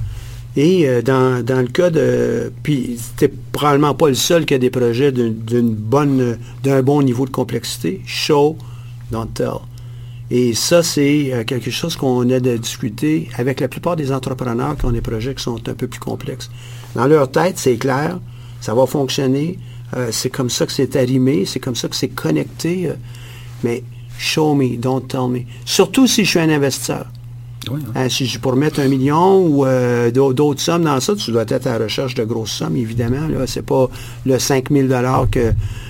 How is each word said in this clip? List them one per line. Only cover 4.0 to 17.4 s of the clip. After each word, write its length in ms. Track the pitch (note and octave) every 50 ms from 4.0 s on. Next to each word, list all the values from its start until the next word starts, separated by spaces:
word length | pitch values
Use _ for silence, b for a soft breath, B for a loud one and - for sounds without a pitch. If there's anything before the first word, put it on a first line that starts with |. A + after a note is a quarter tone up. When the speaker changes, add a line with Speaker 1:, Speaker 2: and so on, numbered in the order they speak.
| D#3+ D3
Speaker 1:
le 60 | B2+
seul 300 | A2 - - F3 E3 D3+
qui 100 | C3 C#3+
a 20 | C3
des 120 | B2+ B2
projets 400 | C3 B2+ A#2+ A#2+ A#2 A#2+ C#3+ C#3+
d'une, 240 | C3 B2 A#2+ A2+ A2
d'une 380 | A2+ A2+ A2+ A#2+ A#2+ A#2+ A#2 A2
bonne... 640 | G#2+ G#2+ A2 C3 C#3+ D3+ C#3+ C3+ C3 B2 A#2+ A2+ - B B B B B2
d'un 180 | C3+ C#3 C3+
bon 200 | B2+ C3 C#3+ D3
niveau 240 | C#3 C3 A#2 B2 C3+
de 60 | C3
complexité. 720 | - C3 B2+ A#2+ B2 A#2+ - - - - - E3+ F#3+ - -
Show, 520 | - - - - - D3+ C#3+ D3 D3+ D#3+ - B B B B B B B B B B
don't 180 | A2+ A2+ A#2 A2+ A2+
tell. 260 | - A#2+ A#2+ - - - - B B B B B B B B B B B B
Et 240 | B2 B2 B2 A#2+ A2
ça, 300 | - - - E3+ F3 E3
c'est, 500 | E3 - D3 C#3+ C#3+ D3 D3+ C#3+ C3 B2+
euh, 100 | A#2+ A2+
quelque 280 | A#2+ C3 A#2+ A#2+ B2+
chose 240 | A2+ - - E3+ E3
qu'on 340 | - C#3+ C3 B2 B2 B2 B2
a 80 | B2+ C3
de 180 | B2 B2+ A#2+ A#2
discuter 720 | A2+ - - - C#3 A2+ G#2 A#2 D3 D3+ D#3 E3 D#3+ A#2 A#2 A#2+
avec 220 | A#2+ C#3 B2+ -
la 80 | D3 -
plupart 280 | - - - F3 F3
des 160 | D#3+ C#3+ C3
entrepreneurs 640 | C3+ C3 B2+ C3+ C3 B2+ B2+ B2 A#2 A#2+ C3+ D3 D3+
qui 100 | - -
ont 60 | B2+
des 100 | A#2+ A#2
projets 340 | A#2 A#2+ A#2 A2 A2+ C3+ C3
qui 80 | - -
sont 260 | B2+ A#2 A2+ A#2 B2+
un 40 | A#2+
peu 140 | A2+ B2+ B2
plus 120 | B2 -
complexes. 500 | - A#2+ A2+ A#2 - C#3+ C3+ - - - B B B B B B B B B
Dans 120 | - A#2+ C#3+
leur 240 | D#3 D3+ C3+ B2+
tête, 260 | - D#3+